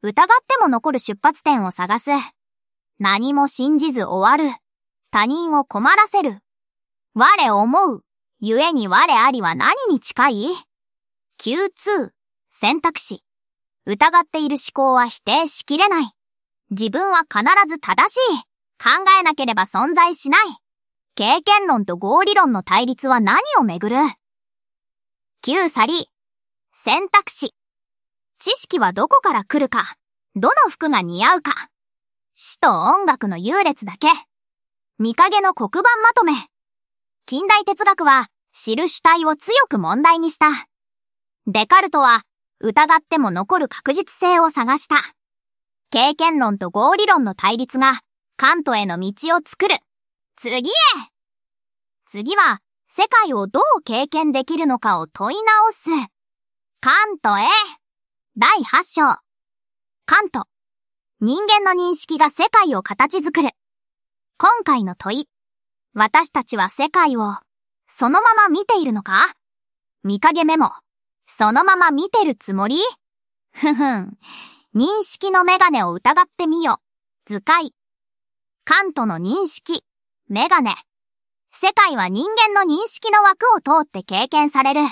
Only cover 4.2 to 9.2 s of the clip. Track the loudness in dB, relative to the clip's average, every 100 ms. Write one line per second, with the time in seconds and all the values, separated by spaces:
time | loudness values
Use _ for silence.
4.2 | 2 2 0 -6 _ _ _ _ _ -2
5.2 | 0 -2 0 -2 -2 -2 2 4 2 0
6.2 | -2 -6 _ _ _ _ _ _ _ 2
7.2 | 4 4 2 2 2 2 0 -2 _ _
8.2 | _ _ -2 0 0 0 2 2 4 4